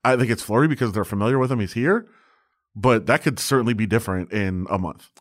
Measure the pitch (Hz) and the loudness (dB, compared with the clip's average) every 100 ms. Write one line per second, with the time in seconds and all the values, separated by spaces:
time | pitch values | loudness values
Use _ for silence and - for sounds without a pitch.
0 | 127 127 120 113 - 113 156 139 120 101 | 2 2 2 0 0 2 2 2 -2 -2
1 | 98 101 110 135 127 123 95 117 143 226 | -4 -2 0 0 0 -2 -4 -2 0 0
2 | 233 _ _ _ _ _ _ 107 127 110 | -2 _ _ _ _ _ _ -2 2 2
3 | - 147 151 123 - 135 120 107 107 113 | 2 0 0 -2 0 0 2 0 0 0
4 | 98 92 - 104 95 92 92 98 87 - | 0 -6 -4 -4 -2 -4 -4 -4 -4 -10
5 | - - | -20 -10